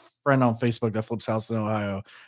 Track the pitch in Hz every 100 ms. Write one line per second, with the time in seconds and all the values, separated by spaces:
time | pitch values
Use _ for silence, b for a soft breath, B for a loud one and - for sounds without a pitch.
0 | - _ 143 135 123 113 123 113 113 107
1 | - 113 - 110 - 113 107 107 101 98
2 | - b